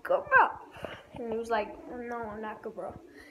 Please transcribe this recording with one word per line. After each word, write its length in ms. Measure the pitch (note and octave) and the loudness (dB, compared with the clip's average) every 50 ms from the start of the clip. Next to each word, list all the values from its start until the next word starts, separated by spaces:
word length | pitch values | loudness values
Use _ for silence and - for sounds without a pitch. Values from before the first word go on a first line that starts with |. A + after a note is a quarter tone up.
go, 240 | - - F3 F3+ - - | -2 0 0 0 4 8
bro." 200 | C5 B4+ - - - - - - - - - - - - - - - | 8 8 8 8 4 -4 -14 -16 -14 -12 -10 -10 -10 -12 -16 -14 -12
And 180 | - A#3+ A#3 | -8 -6 -4
he 60 | A3 A3+ | -4 -4
was 100 | A#3 A3+ | -2 0
like, 260 | A#3 G#3+ G#3 G3+ G#3 - - - | 0 0 0 -2 -6 -12 -12 -12
"No, 280 | B3 B3 A#3+ A#3+ A#3+ A#3 | -10 -10 -8 -8 -8 -6
I'm 240 | A3+ G#3+ G#3 A3 | -8 -8 -8 -8
not 200 | A3 G#3+ A3 - | -8 -8 -8 -8
go, 80 | - A3 | -10 -12
bro." 240 | - F#3 F3+ - - - - - - - - - | -10 -8 -10 -10 -10 -12 -16 -20 -20 -20 -20 -20